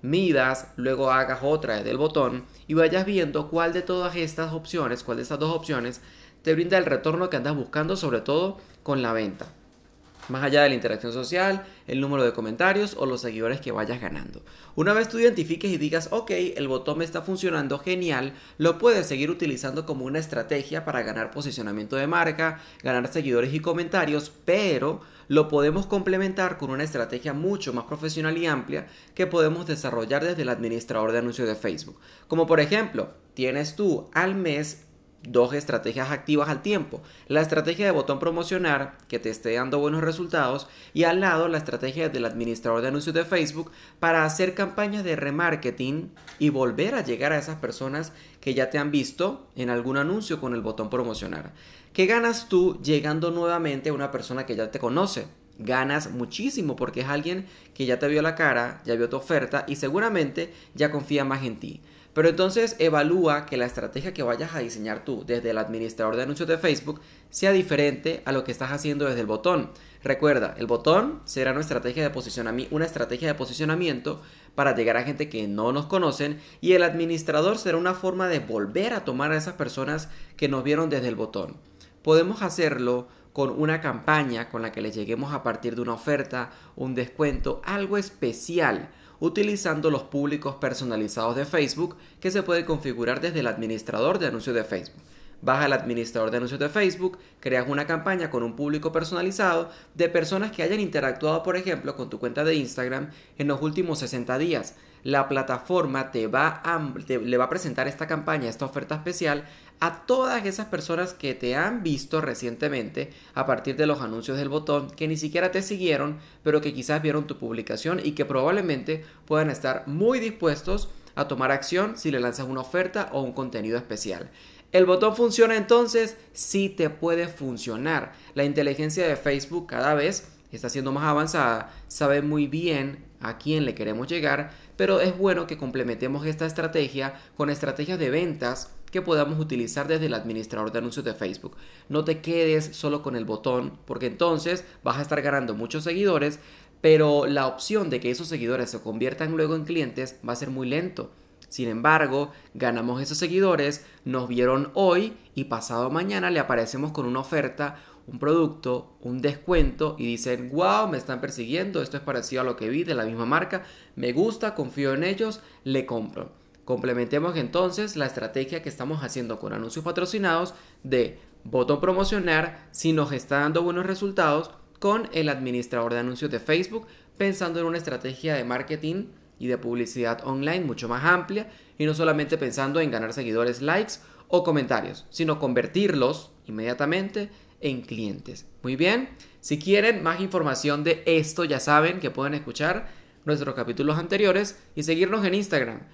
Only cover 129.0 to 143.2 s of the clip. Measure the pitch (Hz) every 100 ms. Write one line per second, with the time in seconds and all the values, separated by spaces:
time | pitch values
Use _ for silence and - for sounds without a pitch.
129 | 170 139 151 139 139 170 175 123 135 151
130 | 151 202 - - - 113 123 139 135 135
131 | 156 147 156 160 131 113 117 - - -
132 | 147 143 147 151 143 151 170 147 135 139
133 | - - 113 113 143 156 135 110 107 110
134 | 131 170 147 139 151 - - - 190 190
135 | 185 180 196 170 160 151 135 131 123 117
136 | 127 143 151 156 160 156 160 160 139 139
137 | 135 135 - - 147 143 139 127 151 185
138 | 143 143 175 151 123 127 - - - 185
139 | 185 156 147 156 156 127 113 - 143 160
140 | 156 117 110 110 110 113 107 113 120 127
141 | 117 107 98 98 - - - - - 147
142 | 156 156 160 170 160 156 151 - 151 143
143 | 147 123